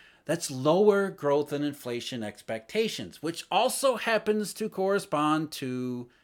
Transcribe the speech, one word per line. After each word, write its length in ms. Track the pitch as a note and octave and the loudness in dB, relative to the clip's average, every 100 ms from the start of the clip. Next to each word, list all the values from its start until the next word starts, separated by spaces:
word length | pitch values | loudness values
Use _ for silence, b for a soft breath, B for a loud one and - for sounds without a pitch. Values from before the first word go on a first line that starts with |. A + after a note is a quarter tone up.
| B B - | B B -4
that's 240 | E3 - | -4 -4
lower 600 | B2+ C#3 F3 G#3 G3 G3 | 0 4 6 6 4 0
growth 440 | D#3+ C#3+ C#3+ C#3+ | -2 2 2 2
and 100 | C#3+ | -2
inflation 600 | D3 C#3 B2 A#2+ - B2+ | -4 -6 -6 -6 -6 -6
expectations, 1000 | G#2 - - A2 - G#3+ A3 - E3+ - | -6 -8 -8 -8 -4 -2 -2 -4 -10 -8
which 240 | D#3 E3 - | -8 -8 -2
also 440 | F#3 B3 - C#4 A3+ | 0 2 2 0 2
happens 580 | - A3 G#3+ G#3+ G#3 - | 0 0 2 0 -2 -4
to 140 | A3 | -6
correspond 800 | - F#3+ G3 F#3+ D3 D3+ D#3 D3+ | -2 0 0 0 0 2 2 0
to 580 | - C3 B2+ B2+ B2 B2 b | -6 -6 -4 -4 -6 -8 b